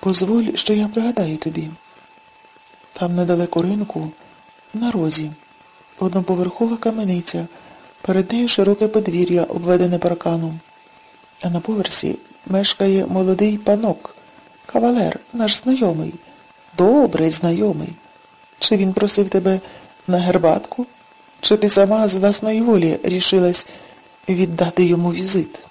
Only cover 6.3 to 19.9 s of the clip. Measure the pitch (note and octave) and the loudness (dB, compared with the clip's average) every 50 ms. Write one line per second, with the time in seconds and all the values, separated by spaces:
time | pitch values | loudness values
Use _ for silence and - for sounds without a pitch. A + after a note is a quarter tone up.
6.3 | F#3 F3 F3+ F3+ F3 - A#3 A3+ A#3 A3+ - A3+ A3 A3 G#3+ F#3+ F3+ F3 F3 - | 0 0 0 -2 0 -2 -2 -2 -2 -2 -2 -2 -2 -2 -2 -2 -2 -2 -2 -4
7.3 | - E3+ E3+ E3 - - - - - - - - - _ - - F#3+ F#3+ F#3+ F#3 | -6 -6 -8 -8 -12 -20 -20 -20 -20 -20 -20 -20 -20 _ -4 -2 0 0 0 0
8.3 | A3+ A#3 A#3+ A#3 - - G3 G3 G3+ G3+ A3 G#3+ G#3+ A3 G#3+ G3+ E3+ F3 F3+ F3+ | -2 -2 0 0 2 2 2 2 2 2 0 0 0 0 -2 0 0 0 0 2
9.3 | F3+ F3 E3 - - E3+ E3+ F3 F3+ F3+ F3+ F3 F3 E3+ - F3 F3 E3+ - E3+ | 2 0 0 -2 -4 -6 0 2 2 2 2 2 0 0 -2 -2 -2 -2 -4 -4
10.3 | E3 E3 E3 E3 D#3+ E3 - - _ _ _ - - - - - _ - - _ | -2 -2 -4 -6 -8 -10 -14 -20 _ _ _ -20 -20 -20 -20 -20 _ -20 -20 _
11.3 | _ - - F3+ E3+ E3+ E3 - A3 G#3 F#3 - - - - - - - - - | _ -10 -8 -4 -4 -4 -4 -4 -4 -4 -2 0 0 -2 -2 -2 -6 -8 -10 -20
12.3 | - - _ - F#3 F#3+ G3+ G3+ - - G3 G3 G3 F#3+ F#3+ - F3+ F#3 F#3+ F#3 | -20 -20 _ -4 -2 0 2 0 0 0 0 2 2 2 0 0 -2 0 2 0
13.3 | F#3+ F#3 G3+ G#3+ G#3+ G#3 G#3 - G#3 G#3 A3+ A3 E3+ - - - - - - - | 2 2 2 0 0 0 0 0 0 0 0 -2 -4 -4 -8 -20 -20 -20 -20 -20
14.3 | - - - - _ - _ - - - A3+ A#3+ B3 A#3+ G3 D#3+ - - - - | -20 -20 -20 -20 _ -20 _ -4 -2 0 2 2 2 2 0 0 -2 -6 -12 -12
15.3 | - A#3 A3+ G#3+ G#3 - - B3 C4 C4 B3 F#3+ E3+ D#3+ D#3+ D#3 E3 E3+ - - | -6 -4 0 0 0 0 0 0 0 2 2 0 0 -2 -4 -8 -8 -12 -16 -20
16.3 | - - - - - _ - - - - F3+ G3 B3 D4 C#4 - - D#3 D#3+ E3 | -20 -20 -20 -20 -20 _ -20 -18 0 2 4 6 6 6 4 4 2 2 0 2
17.3 | D#3+ - - E3+ E3+ F3+ G#3+ G#3+ E3 D3 D#3 - - - - - - _ _ _ | 0 0 0 0 0 0 0 0 -2 -2 -6 -10 -12 -16 -20 -20 -20 _ _ _
18.3 | _ _ - _ _ - - - A3+ G3 G3 F#3+ F#3+ - G#3 G3+ - - G3+ F#3+ | _ _ -20 _ _ -2 0 2 2 2 2 0 0 0 0 0 2 0 0 2
19.3 | - G3 F3+ F#3+ F#3+ F#3+ F#3+ - - - - - | 0 0 2 2 0 0 -4 -10 -20 -20 -20 -20